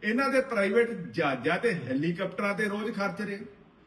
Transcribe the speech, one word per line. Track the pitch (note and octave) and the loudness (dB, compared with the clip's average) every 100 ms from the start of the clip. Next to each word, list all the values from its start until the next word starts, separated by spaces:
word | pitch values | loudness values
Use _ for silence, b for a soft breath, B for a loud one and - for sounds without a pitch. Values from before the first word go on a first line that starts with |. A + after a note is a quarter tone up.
ਇਹਨਾਂ | G#3 A#3+ C4+ | 0 2 4
ਦੇ | B3+ B3+ | 2 2
ਪ੍ਰਾਈਵੇਟ | G#3+ G3 A3+ A#3 | 2 4 4 2
ਜਹਾਜ਼ਾਂ | G3 E3+ E3 D3 B2+ D#3 A3+ | 0 -4 0 0 0 0 2
ਤੇ | A#3 | 2
ਹੈਲੀਕਾਪਟਰਾਂ | F3+ B2 C3+ E3 F3 F3+ - G3+ | 0 -2 0 0 -2 -4 -2 -2
ਤੇ | G3+ G#3 | 0 -2
ਰੋਜ਼ | G3+ G#3+ | -2 -4
ਖਰਚ | G3 G3 F3 | -2 -2 -2
ਰਹੇ? | G3+ G3+ A#3 - - - | -6 -6 -10 -18 -20 -20